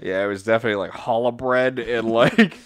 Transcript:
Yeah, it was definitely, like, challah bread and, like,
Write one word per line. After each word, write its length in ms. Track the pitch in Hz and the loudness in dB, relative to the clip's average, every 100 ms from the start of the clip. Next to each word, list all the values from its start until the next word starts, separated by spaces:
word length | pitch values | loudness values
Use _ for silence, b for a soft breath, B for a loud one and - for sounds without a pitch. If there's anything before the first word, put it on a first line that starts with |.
Yeah, 240 | - 92 | -6 -2
it 20 | 101 | -2
was 160 | 101 | -4
definitely, 340 | 104 113 117 104 | 0 0 0 -2
like, 160 | 90 | -4
challah 440 | - - 113 123 117 | -8 -4 -2 -2 -2
bread 420 | 131 127 127 127 | -2 0 0 -2
and, 300 | 113 120 113 | -4 -2 0
like, 460 | 113 135 - 202 - | 2 4 4 2 0